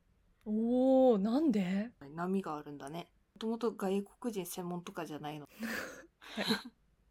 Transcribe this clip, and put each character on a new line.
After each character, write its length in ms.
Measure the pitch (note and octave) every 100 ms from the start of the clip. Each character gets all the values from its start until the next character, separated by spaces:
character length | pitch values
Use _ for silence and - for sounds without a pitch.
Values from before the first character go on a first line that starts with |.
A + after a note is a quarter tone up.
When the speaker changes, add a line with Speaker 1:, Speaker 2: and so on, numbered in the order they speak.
| _ _ _ _
Speaker 1:
お 720 | A3 G#3+ A#3 B3 C4 C4 B3+ G#3
ー、 20 |
な 220 | G#3 C4
ん 100 | D#4+
で？ 400 | G#3 F3+ G3 A#3 - C#3
Speaker 2:
波 260 | D#3+ F3+ F#3+
が 160 | F#3 D3+
あ 60 |
る 80 | D3+
ん 80 | C#3+
だ 100 | C#3
ね。 220 | E3 - _ _
も 40 | -
と 60 | A3
も 100 | A3+
と 140 | A3+
外 300 | - F#3+ G3 G3+ -
国 120 | A#3+
人 140 | G#3 F3+
専 220 | - F3
門 160 | F3
と 80 | F3
か 120 | F#3+
じ 100 | D3+
ゃ 40 | D3
な 140 | D3
い 80 | D3+
の。 80 | C#3+
Speaker 1:
<laughs> 680 | - A3+ G#3+ - - - _
は 220 | - -
い。 20 | F#3+ G#3+ B3 _ _ _ _